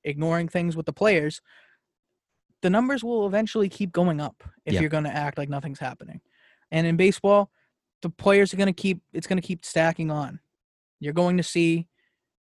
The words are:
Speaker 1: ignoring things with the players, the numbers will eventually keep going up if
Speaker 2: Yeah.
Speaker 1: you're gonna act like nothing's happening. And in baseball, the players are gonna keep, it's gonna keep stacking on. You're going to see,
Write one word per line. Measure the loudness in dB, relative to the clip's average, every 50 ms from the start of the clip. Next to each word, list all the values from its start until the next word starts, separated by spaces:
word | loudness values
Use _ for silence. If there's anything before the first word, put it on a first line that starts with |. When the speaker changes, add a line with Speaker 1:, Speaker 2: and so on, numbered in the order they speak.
| -8
Speaker 1:
ignoring | -8 -4 -2 -2 0 0 0 0 -2
things | -2 -2 -2 -2 -2
with | -4 -6
the | -6 -4
players, | 0 2 4 4 4 2 0 -4 -8 -12 _ _ -20 _ _ _ _ _ _ _ _ _ _ _ _ _ _ _ _ _ _ _ _ 0
the | 2
numbers | 2 2 2 0 0 -2 -4
will | -2 -2 -2 0
eventually | 0 0 0 -2 -2 0 0 -2 -2
keep | -2 -4 -6 -2
going | 0 2 2 2 2 0
up | -4 -6 -8 _ -18 -20 -20 _ _
if | -2 0
Speaker 2:
Yeah. | 0
Speaker 1:
you're | 0 0
gonna | 0 -2 -2 -2
act | -4 -4 -4 -4 -4 -6
like | -6 -6
nothing's | -6 -6 -8 -8 -10 -10
happening. | -10 -10 -10 -12 -16 -18 -18 -18 -20 _ _ _ _ _ _ _ _ _
And | -2 0 2
in | 2 4
baseball, | 4 4 4 4 2 4 4 4 4 4 2 _ _ _ _ _ _ _ _ _ _ -10
the | -10
players | -8 -2 2 4 6 6 4 2 2
are | 0
gonna | 0 0 0
keep, | 0 -2 -2 -2 -2 -6 _ -10
it's | -8 -4
gonna | -2 -2 -2
keep | -2 -4 -6 -8 -8
stacking | -4 0 2 2 2 0 -2 -2 -4 -4
on. | -4 -4 -6 -10 -14 _ _ _ _ _ _ _ _ _ _ _ -10
You're | -8 -4 0
going | 0 2 2 2
to | 2 0
see, | 0 0 2 2 2 2 0 -2 -6 _ _ _ _ _ _ _ _ _ _